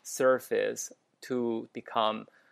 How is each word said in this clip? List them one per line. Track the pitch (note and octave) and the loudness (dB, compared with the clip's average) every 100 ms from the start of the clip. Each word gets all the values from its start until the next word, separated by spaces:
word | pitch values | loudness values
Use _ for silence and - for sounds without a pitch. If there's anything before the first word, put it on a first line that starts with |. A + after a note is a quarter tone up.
surface | - - C3 B2+ - G#2+ G#2 A#2 - - _ _ - | -12 2 4 4 2 0 0 -4 -10 -16 _ _ -4
to | B2+ A#2 A2+ A#2 | -2 0 -2 -6
become | A#2 - A#2 A2 A2 - _ _ | -14 -4 0 0 0 -10 _ _